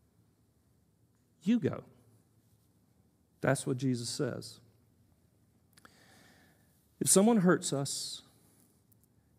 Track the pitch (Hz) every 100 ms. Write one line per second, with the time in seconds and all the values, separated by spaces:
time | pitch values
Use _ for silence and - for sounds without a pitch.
0 | _ _ _ _ _ _ _ _ _ _
1 | _ _ _ _ 190 240 139 - - _
2 | _ _ _ _ _ _ _ _ _ _
3 | _ _ _ _ 147 139 147 127 131 120
4 | 117 - 127 110 - - _ _ _ _
5 | _ _ _ _ _ _ _ _ - _
6 | - - - _ _ _ _ _ _ -
7 | 147 190 214 226 175 160 - 139 139 -
8 | - - - _ _ _ _ _ _ _
9 | _ _ _